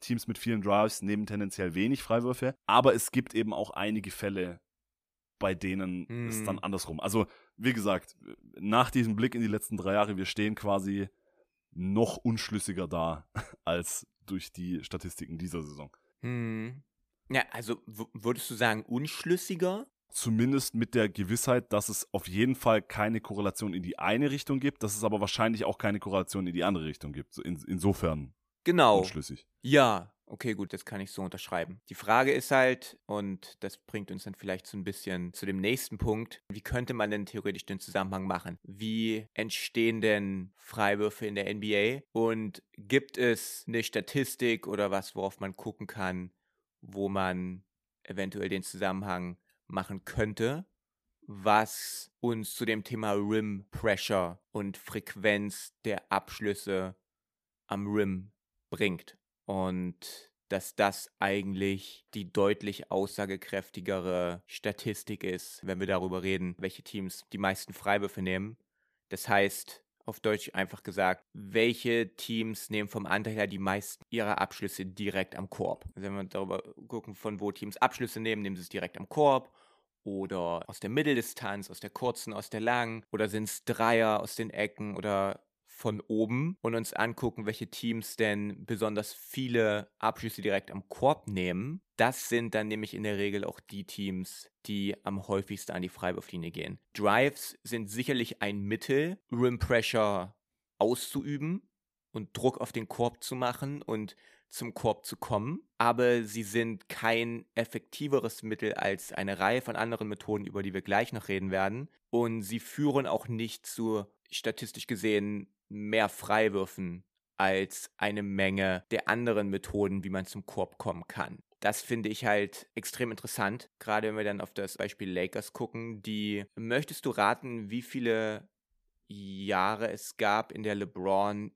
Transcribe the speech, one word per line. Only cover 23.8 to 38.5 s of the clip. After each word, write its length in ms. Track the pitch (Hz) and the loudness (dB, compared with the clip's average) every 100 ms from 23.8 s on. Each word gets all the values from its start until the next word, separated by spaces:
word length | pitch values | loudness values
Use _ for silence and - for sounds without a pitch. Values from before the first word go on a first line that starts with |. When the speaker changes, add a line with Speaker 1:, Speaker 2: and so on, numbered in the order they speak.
Speaker 1:
die 160 | 90 - | -4 -2
eine 320 | 87 117 143 | 0 2 2
Richtung 280 | 139 - 135 | 0 0 0
gibt, 240 | 139 - | 0 0
dass 120 | 107 104 | -2 0
es 80 | |
aber 160 | 110 104 | 0 2
wahrscheinlich 460 | 101 - 113 113 120 | 0 2 2 2 0
auch 120 | - | 0
keine 220 | 107 101 | 0 0
Korrelation 480 | 101 95 90 98 90 | 0 0 0 -2 -2
in 60 | |
die 100 | 87 | 2
andere 220 | 87 90 78 | 2 2 -2
Richtung 260 | 71 73 | -6 -8
gibt. 220 | 71 - | -8 -10
So 80 | - | -10
in-, 220 | - 82 - | -6 -6 -4
insofern 680 | 92 101 95 104 78 67 - _ _ | 2 2 4 2 0 -4 -12 _ _
Speaker 2:
Genau. 360 | - 175 127 101 | 2 8 8 8
Speaker 1:
unschlüssig. 480 | 92 - - 67 _ _ | 4 -2 -8 -10 _ _
Speaker 2:
Ja, 520 | 127 143 127 98 90 _ - | 4 8 8 4 -2 _ -18
okay, 280 | - 123 | -6 -4
gut, 200 | 98 95 | -2 -4
das 120 | 98 - | -8 -8
kann 160 | 98 | -8
ich 100 | 98 | -8
so 100 | - | -6
unterschreiben. 600 | 95 95 - 90 85 95 - | -6 -6 -4 -4 -4 -8 -14
Die 60 | 98 | -6
Frage 360 | 101 113 135 | 4 6 6
ist 200 | 131 - | 4 4
halt, 460 | 135 127 123 - - - | 6 6 4 -4 -16 -6
und 560 | 104 101 92 - - | -4 -2 -4 -10 -12
das 140 | 98 - | -12 -12
bringt 340 | _ 107 98 | _ -8 -8
uns 120 | 95 | -10
dann 120 | 107 95 | -10 -10
vielleicht 320 | 98 92 - | -6 -6 -6
so 100 | 101 | -8
ein 60 | |
bisschen 500 | 92 95 - 90 87 | -6 -6 -6 -4 -4
zu 120 | - 98 | -6 -4
dem 120 | 95 | 0
nächsten 400 | 101 131 - 107 | 2 0 -2 -4
Punkt, 460 | 117 107 113 - - | 0 0 -4 -12 -14
wie 120 | 104 | -12
könnte 320 | - 127 123 | -4 -2 -2
man 160 | 123 104 | 0 0
denn 160 | 104 98 | 0 -4
theoretisch 400 | 107 101 98 - | -4 -4 -4 -6
den 140 | 98 | -8
Zusammenhang 460 | - 98 95 95 95 | -4 -2 0 -2 0
machen? 340 | 90 90 | -2 -2